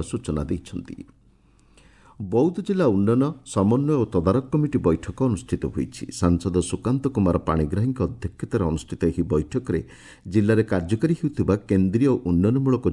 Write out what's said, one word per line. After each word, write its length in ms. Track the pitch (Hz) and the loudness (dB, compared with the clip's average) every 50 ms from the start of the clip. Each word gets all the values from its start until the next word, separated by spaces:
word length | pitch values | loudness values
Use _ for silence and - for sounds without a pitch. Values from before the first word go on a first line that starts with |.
ସୂଚନା 400 | 78 - - - - - 78 73 71 | -6 -4 -6 -8 -6 -4 -4 -4 -2
ଦେଇଛନ୍ତି। 520 | - - 82 - - 92 87 - - - - - - _ _ _ _ _ _ _ _ _ _ _ _ _ _ _ - _ _ _ - - - | -4 -6 -6 -6 -10 -12 -12 -10 -12 -16 -16 -18 -20 _ _ _ _ _ _ _ _ _ _ _ _ _ _ _ -20 _ _ _ -20 -14 -12
ବୌଦ୍ଧ 420 | 104 90 107 117 147 180 180 208 | -8 -2 2 2 2 2 0 -2
ଜିଲ୍ଲା 240 | 180 - 196 185 165 | -4 -2 0 2 4
ଉନ୍ନୟନ, 380 | 120 98 98 101 107 120 127 139 151 165 - | 4 4 4 4 4 4 2 2 0 -2 -8
ସମନ୍ୱୟ 520 | - - - 104 95 104 117 135 143 151 156 131 | -14 -6 -2 2 2 4 4 2 2 2 2 0
ଓ 60 | 110 | 0
ତଦାରଖ 400 | - - 87 80 95 101 131 131 | 0 0 0 2 2 2 2 0
କମିଟି 320 | - - 151 151 147 - 87 | 0 0 0 0 0 0 0
ବୈଠକ 400 | 82 87 82 - - 85 82 - 131 | 2 2 2 2 -2 -10 -4 -2 0
ଅନୁଷ୍ଠିତ 360 | 127 104 85 - - 90 - - | 0 0 -2 -2 -4 -4 -4 -4
ହୋଇଛି। 380 | 65 - - 65 - - - - - - | -6 -4 -4 -6 -6 -8 -14 -14 -14 -6
ସାଂସଦ 420 | - 92 87 87 80 - 98 87 90 | 0 2 2 2 2 0 0 0 0
ସୁକାନ୍ତ 420 | 82 - - - - 110 131 135 139 135 | 0 0 -6 -4 -2 -2 -2 0 -2 -2
କୁମାର 260 | 135 110 95 87 90 92 | 0 2 2 2 2 0
ପାଣିଗ୍ରାହୀଙ୍କ 580 | - 80 80 80 76 73 90 98 113 131 127 - 92 | 0 0 0 0 0 0 0 -2 -2 -2 -2 -2 -2
ଅଧ୍ୟକ୍ଷତାରେ 580 | 80 80 - - 87 - - - - - 110 90 | -4 -4 -6 -10 -10 -8 -10 -8 -4 -2 0 0
ଅନୁଷ୍ଠିତ 380 | 80 80 78 - - - - 90 | 0 -2 -4 -6 -10 -6 -2 -2
ଏହି 180 | 82 80 87 82 | -2 0 -2 -2
ବୈଠକରେ 540 | 78 76 76 73 - - 127 127 - 90 80 - - - - - - - - _ 90 | 0 0 -2 -2 -2 -6 -6 -4 -2 -4 -4 -4 -8 -18 -20 -20 -20 -20 -18 _ -2
ଜିଲ୍ଲାରେ 300 | 90 110 101 107 110 107 | 0 2 4 4 2 2
କାର୍ଯ୍ୟକାରୀ 520 | 107 - 101 90 82 85 110 110 - 156 170 - | 2 0 0 -2 0 -2 -2 -2 0 -2 -2 -2
ହେଉଥିବା 360 | - 147 - - 90 85 98 104 - | -2 -6 -2 -2 0 0 0 0 0
କେନ୍ଦ୍ରୀୟ 420 | - 101 95 95 95 95 117 139 135 120 - | 0 2 4 4 4 2 2 2 2 2 2
ଉନ୍ନୟନମୂଳକ 600 | - 87 87 85 95 110 127 135 135 135 127 - - 87 | 0 0 2 2 4 4 2 2 2 2 0 2 0 -2